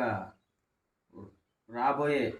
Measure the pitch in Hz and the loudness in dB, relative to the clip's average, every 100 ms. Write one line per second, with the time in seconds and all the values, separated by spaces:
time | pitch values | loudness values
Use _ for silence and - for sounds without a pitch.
0 | 113 107 - - _ _ _ _ _ _ | 0 -2 -6 -16 _ _ _ _ _ _
1 | _ - - _ _ _ - 117 123 143 | _ -20 -20 _ _ _ -12 0 2 2
2 | 147 139 - | 2 2 0